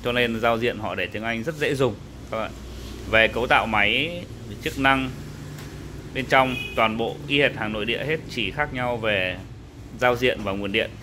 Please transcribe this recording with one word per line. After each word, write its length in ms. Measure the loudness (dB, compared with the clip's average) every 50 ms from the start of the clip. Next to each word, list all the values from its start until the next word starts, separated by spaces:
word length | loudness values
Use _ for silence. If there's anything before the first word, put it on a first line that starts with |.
| -2
Cho 80 | 0
nên 280 | 2 2 2 2 2 2
giao 180 | 2 2 2 4
diện 200 | 2 0 0 -2
họ 160 | -4 -4 -2
để 100 | -2 -4
tiếng 180 | -4 -4 -6 -4
Anh 200 | -4 -4 -2 -4
rất 120 | -4 -4
dễ 200 | -2 -2 -2 2
dùng 200 | 2 2 2 0 -2 -10 -14 -14 -14 -10 -6
các 60 | -4 -4
bạn. 140 | -4 -4 -6 -10 -12 -12 -12 -12 -12 -12 -12 -10 -6 4
Về 160 | 6 6 6 6
cấu 200 | 6 2 2 6
tạo 180 | 6 4 4
máy, 580 | 4 4 4 4 4 4 2 0 -2 -4 -8 -10 -12 -14 -14 -12 -12 -12 -6 -6
chức 160 | -6 -4 2
năng 300 | 4 4 6 4 2 -2 -6 -10 -12 -12 -12 -12 -12 -12 -12 -12 -12 -12 -12 -12 -12 -12 -12 -12 -12 -8 -6
bên 120 | -6 -2
trong 300 | 6 6 6 6 6 2 -2 -4 -4 0
toàn 220 | 2 2 2 4 2
bộ 180 | -2 -2 -2 -6 -4 0
y 140 | 2 4
hệt 140 | 4 4 2
hàng 180 | 0 -4 -4 -2
nội 120 | -2 -2
địa 200 | -2 -2 -2 0
hết, 120 | -2 -2 -4 -4 -8
chỉ 220 | -6 -4 -4 -4
khác 220 | -2 -2 -4 -2 -2
nhau 240 | -4 -2 -2 -2 -2
về 400 | 0 2 2 2 2 0 -4 -6 -10 -14 -14 -16 -16 -18 -16 -16 -16 -14 -6 2
giao 160 | 4 4 4
diện 240 | 4 2 2 2 2 -2
và 80 | -4
nguồn 200 | -2 -2 -4 -2
điện. 180 | 0 0 0 -2 -6 -12